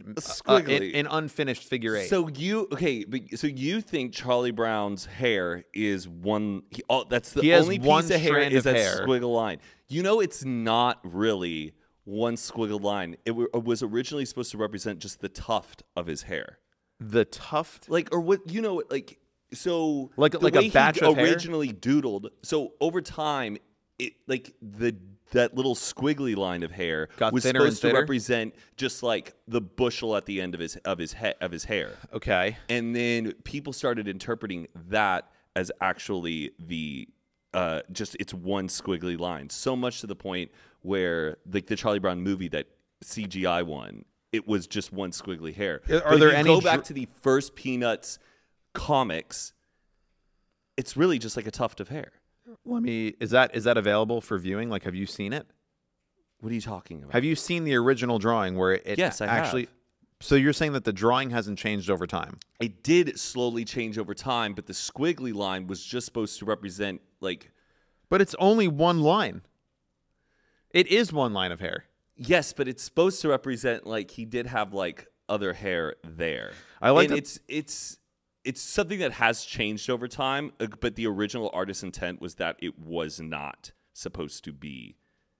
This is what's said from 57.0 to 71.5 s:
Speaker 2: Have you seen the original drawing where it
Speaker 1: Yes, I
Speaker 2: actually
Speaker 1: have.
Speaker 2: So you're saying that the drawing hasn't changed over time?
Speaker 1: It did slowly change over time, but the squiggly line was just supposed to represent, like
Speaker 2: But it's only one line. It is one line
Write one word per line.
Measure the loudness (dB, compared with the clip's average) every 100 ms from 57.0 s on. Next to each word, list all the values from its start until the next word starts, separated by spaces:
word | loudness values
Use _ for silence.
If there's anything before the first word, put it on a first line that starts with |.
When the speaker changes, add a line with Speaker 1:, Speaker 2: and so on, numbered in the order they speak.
| -4
Speaker 2:
Have | 0 2
you | 0
seen | -2 -2 2
the | 2
original | 2 0 0 2
drawing | 2 2 2 2
where | 2
it | 2 0 0
Speaker 1:
Yes, | 0 0
I | 0
Speaker 2:
actually | 0 0 -2
Speaker 1:
have. | -4 _ _ _ _ -12
Speaker 2:
So | 2 4
you're | 4
saying | 2 0
that | -2 -2
the |
drawing | 2 4 4 2
hasn't | -2 -4 -4
changed | -4 -2 0
over | 0 -2
time? | -4 -6 -12 -16 -6
Speaker 1:
It | -6 -2
did | 4 4 4 0
slowly | -6 -2 -2 -2 -4
change | -6 -6 -4
over | -6
time, | -6 -4 -2 -2
but | -6 -10
the |
squiggly | -10 -8 -2 -2 0 -4
line | -4 -4 -4 -6
was | -8
just | -6 -8 -6
supposed | -4 -4 -4
to | -4
represent, | -4 -4 -6 -6 -6 _ _
like | -8 -8 -12 _ _ _ _ _ 0
Speaker 2:
But | 2
it's | 2 4
only | 4 6 4
one | 4 4 6
line. | 6 4 2 -4 -16 _ _ _ _ _ _ _ _ _ _ _ _
It | 4 6
is | 6 4
one | 2 0
line | 0 -2